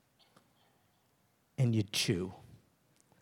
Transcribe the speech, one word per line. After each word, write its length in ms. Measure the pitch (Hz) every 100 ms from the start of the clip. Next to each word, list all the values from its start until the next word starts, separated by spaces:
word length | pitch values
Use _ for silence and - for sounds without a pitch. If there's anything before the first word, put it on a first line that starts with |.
| _ _ _ _ _ _ _ _ _ _ _ _ _ _ _ -
and 180 | 123 110
you 80 |
chew. 500 | 101 - - 90 92 - - - _ _ _ _ _ _